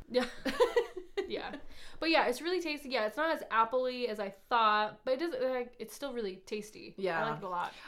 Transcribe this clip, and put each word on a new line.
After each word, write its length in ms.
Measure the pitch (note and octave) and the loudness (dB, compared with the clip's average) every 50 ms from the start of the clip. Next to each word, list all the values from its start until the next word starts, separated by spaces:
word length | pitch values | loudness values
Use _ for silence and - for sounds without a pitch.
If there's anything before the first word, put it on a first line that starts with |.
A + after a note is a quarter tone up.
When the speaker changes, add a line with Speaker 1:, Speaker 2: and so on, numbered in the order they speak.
| - - | -8 0
Speaker 1:
Yeah. 140 | A3+ B3 B3 - - - - | 0 0 0 0 -4 -4 -4
Speaker 2:
<laughs> 100 | - - C5+ A#4+ - - A#4+ - - - F#4 - - - G4+ F#4 - | -2 2 4 2 4 4 2 0 0 -6 -12 -12 -8 -6 -6 -4 -4
Speaker 1:
Yeah. 240 | G#3 - - - - C#4 - - - - - - - - | -4 -4 -6 -6 -8 -10 -10 -12 -12 -10 -12 -12 -8 -2
But 100 | D#4 E4 | 2 4
yeah, 160 | E4 C#4+ G3+ | 6 6 6
it's 160 | G#3+ B3 B3 D4 | 4 2 0 0
really 180 | E4+ F#4 F4+ | 0 0 0
tasty. 280 | E4+ D#4 D4 C#4+ C#4+ B3+ | 0 -2 -4 -4 -6 -2
Yeah, 180 | C4 A#3 G#3+ | 0 0 0
it's 100 | G#3+ G#3+ | 0 0
not 140 | C#4+ D#4 E4 | 0 0 0
as 120 | D#4 - - - - | 0 0 -2 0 4
apple-y 540 | A3+ A3+ A3+ B3 B3+ B3+ B3+ B3+ B3 B3 A3 | 4 4 4 4 0 2 0 0 -2 -2 -2
as 100 | G#3+ G#3 | -2 -2
I 160 | G3+ G3 G3 - - - | -4 -6 -6 -10 -4 2
thought, 500 | B3 A#3 A3 G#3+ G#3+ G#3+ G#3+ G#3+ - - - | 4 6 6 6 6 6 4 2 -2 -4 0
but 100 | B3+ C4 | 0 2
it 60 | C4 | 2
doesn't, 200 | E4+ E4+ C#4+ - B3+ C4 | 2 -2 0 0 0 2
like, 260 | C4 B3 A#3+ B3 - - | 2 0 -2 -4 -8 -12
it's 160 | G#3+ A3 - | -12 -12 -10
still 180 | - C#4+ C#4 B3 | -8 -6 -6 -4
really 300 | A#3+ A3 F#3+ F#3 F#3+ - | -2 -4 -4 -6 -8 -8
tasty. 500 | - G#3+ G#3+ G3+ - - - - - - | -6 -6 -6 -6 -8 -12 -14 -16 -14 -8
Speaker 2:
Yeah. 280 | - G3 F3+ E3 D#3+ D#3+ | -2 0 0 2 2 2
Speaker 1:
I 60 | D#3+ | 0
like 80 | D3+ D3+ | 0 -2
it 60 | F3+ | -2
a 40 | F#3 | -4
lot. 240 | F3+ F3 E3+ D3 - - - | -2 -2 -2 -2 -6 -10 -16